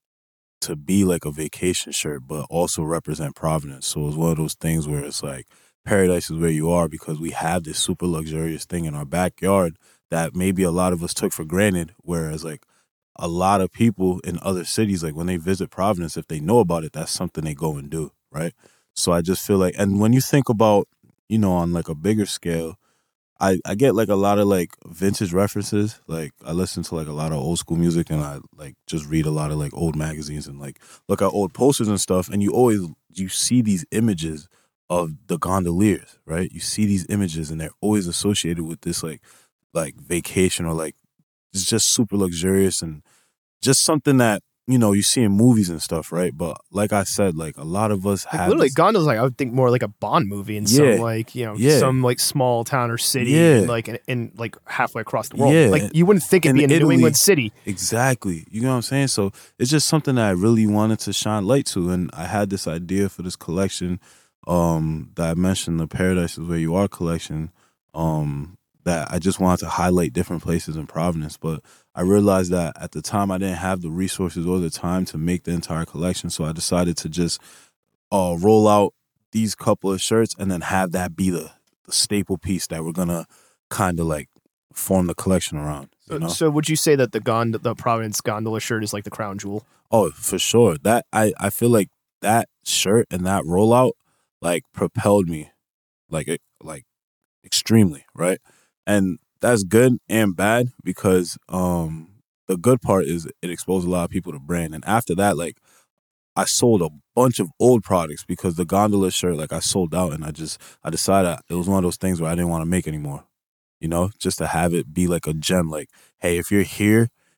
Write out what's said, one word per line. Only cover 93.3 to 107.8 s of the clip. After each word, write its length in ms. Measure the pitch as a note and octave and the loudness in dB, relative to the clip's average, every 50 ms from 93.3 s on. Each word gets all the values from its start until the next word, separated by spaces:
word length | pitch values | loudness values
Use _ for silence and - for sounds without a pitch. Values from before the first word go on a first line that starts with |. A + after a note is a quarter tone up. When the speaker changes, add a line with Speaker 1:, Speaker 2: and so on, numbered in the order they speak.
| G2 F#2+ C#2 | 0 -2 -2
Speaker 1:
rollout, 480 | D#2 F2 F#2 G#2+ A2 A#2 B2 B2+ B2 - _ _ _ _ _ _ _ _ - | 0 2 2 4 6 6 6 4 2 0 _ _ _ _ _ _ _ _ -6
like, 220 | - E2+ F2 D#2+ - _ - | -2 -2 -2 -2 -4 _ -8
propelled 560 | - - E2+ - - G#2+ G#2+ G2+ G2+ F#2+ E2 | -4 -4 -4 -2 0 2 4 4 4 4 0
me, 220 | E2 D#2 D2+ - _ _ _ _ _ _ _ _ _ _ _ - | -4 -6 -8 -12 _ _ _ _ _ _ _ _ _ _ _ -8
like, 180 | D#2+ D#2 D2 - | -6 -6 -4 -4
e-, 120 | E2+ E2 _ _ _ _ - | -6 -6 _ _ _ _ -16
like, 220 | D#2+ D#2 C#2 - _ _ _ _ _ _ _ _ _ _ _ _ | -16 -16 -16 -18 _ _ _ _ _ _ _ _ _ _ _ _
extremely, 600 | - - - - - G#2+ A2+ G#2+ F2+ D2 C#2 - _ _ | -6 -6 -4 0 4 6 6 6 4 2 -4 -14 _ _
right? 240 | - E2 F2+ F#2+ - _ _ _ _ _ _ _ _ - - | -4 -2 -2 -2 -2 _ _ _ _ _ _ _ _ -2 0
And 320 | G#2 G2+ F#2+ F#2 E2+ - _ _ _ - | 2 2 2 0 -2 -6 _ _ _ -2
that's 220 | - A2 B2 A2 G2 | 2 2 2 2 2
good 360 | F2 F#2+ A2 B2+ C3 B2 - _ - | 4 4 6 6 6 4 2 _ 0
and 260 | G#2 A2 A2 G2+ F2+ | 2 2 2 2 2
bad 340 | D#2+ F#2+ G#2 A2+ A#2+ B2 B2 - _ - | 0 2 2 2 2 0 -2 -4 _ -8
because, 540 | - F#2 - - G#2 F#2 F2+ F2+ E2 - - _ - | -8 -6 0 2 4 4 4 2 0 -6 -14 _ -8
um, 680 | - F#2 F2+ F2+ F2 E2+ E2 D#2+ D#2+ D#2+ D#2+ - _ _ _ _ _ _ _ - | -4 -2 0 0 0 0 -2 -4 -6 -10 -12 -18 _ _ _ _ _ _ _ -4
the 100 | F#2+ F2+ | -4 0
good 240 | E2+ A#2+ C3 B2+ | 2 2 2 2
part 240 | - - G#2 F#2+ E2+ | 4 2 2 2 2
is 220 | C#2+ E2+ F2 D#2+ - - - - | 0 -2 -6 -6 -10 -14 -10 -8
it 80 | F2+ | -8
exposed 360 | F2 - - - F#2 F#2+ F2 F2 | -8 -6 -4 -2 -2 0 0 0
a 20 | |
lot 140 | F2+ F2+ F2 | 0 0 -2
of 40 | F2 | -2
people 240 | F#2+ F#2+ E2+ F2+ D2+ | -4 -6 -6 -6 -12
to 60 | C#2 | -12
brand. 340 | C2+ D2 E2+ F2 E2+ D#2+ D#2 | -8 -6 -4 -4 -4 -6 -8
And 100 | D#2 C#2 | -8 -4
after 280 | D#2+ G2+ A2+ - - F2 | 0 0 0 0 0 -2
that, 220 | F2 G2+ G#2 F2+ D2 | 0 2 2 2 0
like, 200 | E2+ D#2+ C2 _ _ _ _ _ _ _ _ _ _ _ _ _ _ _ - | -4 -8 -10 _ _ _ _ _ _ _ _ _ _ _ _ _ _ _ -4
I 100 | F#2+ F#2+ | -4 -2
sold 360 | - - - - B2 A2+ G2 | 0 0 2 4 4 4 4
a 80 | E2+ D#2 D2+ D2 _ _ - | 2 0 -6 -10 _ _ 0
bunch 240 | A#2 B2 C3 A#2 - | 2 2 2 2 0
of 120 | G2 E2 - - | -4 -4 -2 2
old 240 | - B2 B2+ A#2 | 4 6 6 6